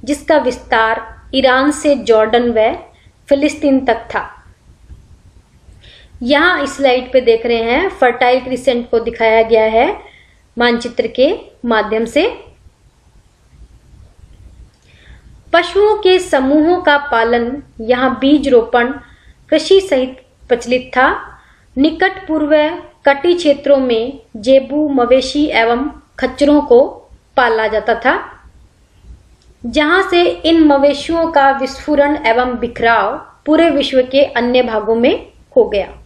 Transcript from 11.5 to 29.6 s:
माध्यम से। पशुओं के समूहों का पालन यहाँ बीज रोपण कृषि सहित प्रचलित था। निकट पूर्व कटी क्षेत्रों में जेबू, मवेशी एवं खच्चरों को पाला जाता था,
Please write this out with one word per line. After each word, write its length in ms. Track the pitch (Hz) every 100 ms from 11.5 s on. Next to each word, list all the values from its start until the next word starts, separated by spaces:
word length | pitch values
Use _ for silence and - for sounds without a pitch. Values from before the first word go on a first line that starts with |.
| _
माध्यम 400 | 240 220 202 220
से। 400 | 226 285 392 - - _ - _ _ _ _ _ _ _ _ _ - - _ - - _ - - - - - _ _ _ - - - - -
पशुओं 440 | 330 339 392 415 415
के 220 | 370 370
समूहों 640 | 359 285 262 302 302 359
का 160 | 359 285
पालन 640 | 285 226 226 240 233 285 - -
यहाँ 380 | 220 240 262 247
बीज 280 | 269 294 269
रोपण 440 | 240 226 240 240 294 - _ _ - _
कृषि 320 | 302 - 392
सहित 420 | 381 269 254 262 _ _ -
प्रचलित 420 | 240 240 254 254
था। 340 | 254 254 - - - _ _ _ -
निकट 500 | 302 320 370 381 -
पूर्व 500 | 311 302 302 302 349 - _
कटी 300 | - 277 349
क्षेत्रों 420 | 349 311 285 269 277
में 440 | 254 226 240 277 - 226
जेबू, 520 | 214 269 262 294 302
मवेशी 580 | 269 240 262 262 294 294
एवं 440 | 226 226 233 294 - _ -
खच्चरों 420 | 262 262 285 294
को 240 | 285 240 302 - - - _ -
पाला 300 | 240 220 220
जाता 280 | 214 208
था, 340 | 226 254 359 - - - _ _ _ _ _ - - _ _ _ _